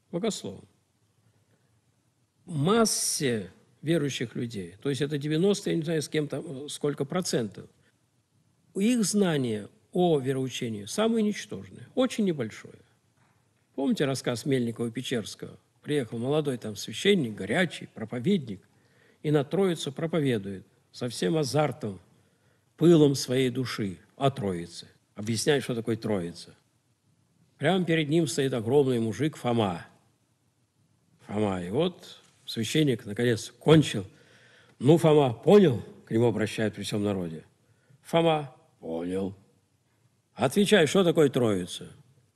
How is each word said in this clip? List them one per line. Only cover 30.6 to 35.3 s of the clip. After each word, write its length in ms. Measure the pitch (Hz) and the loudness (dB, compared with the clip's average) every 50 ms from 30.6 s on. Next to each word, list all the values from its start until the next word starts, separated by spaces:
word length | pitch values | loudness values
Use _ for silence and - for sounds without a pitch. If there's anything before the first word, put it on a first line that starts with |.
| _ _ _ _ _ _ _ _ _ _ _ _ - - | _ _ _ _ _ _ _ _ _ _ _ _ -14 -8
Фома. 360 | 101 104 107 101 95 92 87 | -4 -2 -2 0 -2 -2 -4
И 60 | 87 | -4
вот 520 | 98 135 170 185 180 - - - - - - _ _ _ _ | -2 -2 -2 -2 -4 -8 -16 -20 -20 -20 -20 _ _ _ _
священник, 600 | - - 117 113 - - 156 156 143 120 110 - | -10 -6 -6 -4 -2 0 2 2 2 0 -2 -4
наконец, 460 | 104 104 120 120 123 117 101 - - - - | -8 -4 -2 0 0 0 0 -4 -8 -14 -2
кончил. 460 | - 139 156 160 151 - - 110 92 - - _ _ _ _ _ _ _ _ - _ _ _ - | 4 6 8 8 6 4 0 -6 -8 -8 -12 _ _ _ _ _ _ _ _ -20 _ _ _ 2
"Ну, 200 | - 131 165 160 | 4 6 6 6
Фома, 360 | 170 160 151 151 143 123 | 6 6 6 6 6 4